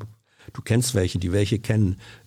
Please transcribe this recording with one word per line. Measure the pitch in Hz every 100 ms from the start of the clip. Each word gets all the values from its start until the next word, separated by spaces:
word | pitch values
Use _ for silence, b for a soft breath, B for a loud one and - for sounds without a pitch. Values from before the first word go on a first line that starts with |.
| 107 - B B B
du | -
kennst | - 117 123 98
welche, | 90 90
die | 90
welche | 101 98 107
kennen. | - 107 98 95 B B